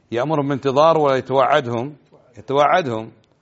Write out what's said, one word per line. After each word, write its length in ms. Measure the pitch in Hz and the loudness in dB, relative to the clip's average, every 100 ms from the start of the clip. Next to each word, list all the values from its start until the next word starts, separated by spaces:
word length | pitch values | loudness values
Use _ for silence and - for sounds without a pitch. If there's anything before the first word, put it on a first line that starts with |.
| _ | _
يأمرهم 360 | 113 139 156 139 | -6 -2 -2 -2
بانتظار 500 | 139 139 131 160 160 | -2 -2 2 4 4
ولا 180 | 147 131 | 2 0
يتوعدهم؟ 800 | 131 131 123 151 123 117 139 151 _ _ _ - | 0 0 2 2 0 -4 -6 -12 _ _ _ -20
يتوعدهم. 760 | - 139 151 175 139 110 110 - _ _ | -4 0 2 2 0 -6 -10 -18 _ _